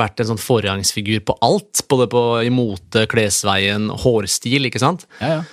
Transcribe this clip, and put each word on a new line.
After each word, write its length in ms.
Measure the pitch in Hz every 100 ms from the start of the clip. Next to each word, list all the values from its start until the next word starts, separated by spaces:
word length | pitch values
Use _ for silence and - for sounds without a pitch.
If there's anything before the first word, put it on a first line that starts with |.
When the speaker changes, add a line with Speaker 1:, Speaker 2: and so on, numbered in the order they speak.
Speaker 1:
vært 180 | 107 -
en 80 | 110
sånn 100 | 110
foregangsfigur 800 | - 117 101 98 98 - 101 107 -
på 120 | -
alt, 400 | 117 196 - - -
både 160 | 131 117
på, 80 | 120 117 117 117
i 80 |
mote, 540 | 127 117 95 - 110 110
klesveien, 800 | 117 107 - 104 98 98 104 107 139
hårstil, 640 | 127 113 95 - 120 139 127
ikke 140 | 113
sant? 240 | 131 180 - -
Speaker 2:
Ja, 220 | 123 160
ja. 20 | 165